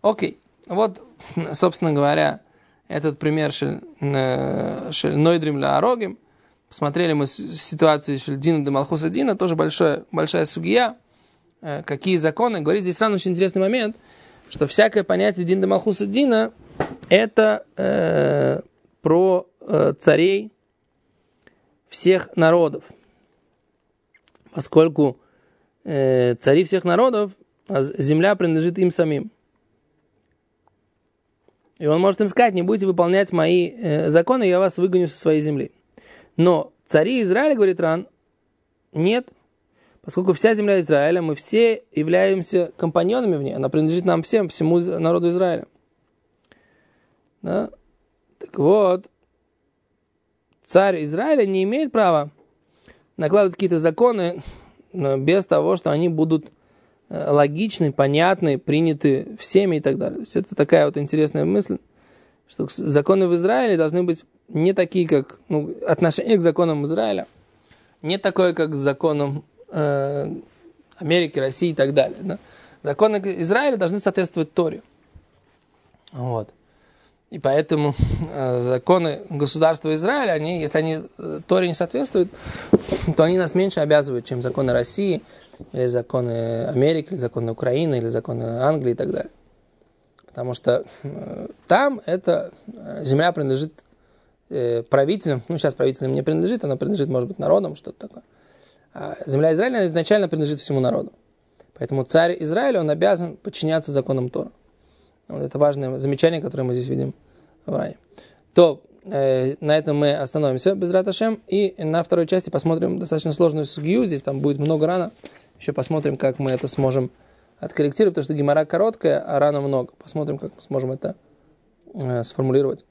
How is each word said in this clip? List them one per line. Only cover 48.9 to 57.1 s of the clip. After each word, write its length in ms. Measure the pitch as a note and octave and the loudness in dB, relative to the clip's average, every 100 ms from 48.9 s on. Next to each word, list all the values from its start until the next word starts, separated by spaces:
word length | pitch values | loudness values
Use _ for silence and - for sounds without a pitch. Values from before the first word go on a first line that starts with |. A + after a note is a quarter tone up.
| F#3 - _ _ _ _ _ _ _ _ _ _ _ _ _ _ _ | 0 -6 _ _ _ _ _ _ _ _ _ _ _ _ _ _ _
царь 400 | - F3 G3 F3 | 2 4 4 0
Израиля 420 | D3+ D#3+ C4+ D4 G3+ | -4 -4 2 4 4
не 180 | F#3+ | 2
имеет 280 | F#3+ B3+ D4+ | 0 -2 -2
права 400 | A3+ G3 D#3+ D3 _ _ _ _ _ _ _ _ - | 2 4 2 0 _ _ _ _ _ _ _ _ -6
накладывать 380 | D#3 G3 G3 F3 | 2 4 2 0
какие-то 220 | F#3+ E3+ | 0 2
законы, 640 | E3 D#3+ A#3+ A3 F3 F3 - - - _ _ | 0 2 2 2 -2 -4 -12 -20 -20 _ _
э, 240 | F#3 C#3 C3+ | -4 -2 0
без 280 | C#3 F#3+ F#3 | 2 2 2
того, 300 | D#3 D#3 F#3+ | 2 2 0
что 160 | D#3+ | 0
они 160 | D3 F3 | 0 0
будут, 380 | D#3 D#3+ D#3 D3+ _ _ _ _ _ | 0 0 0 -2 _ _ _ _ _
э, 200 | _ | _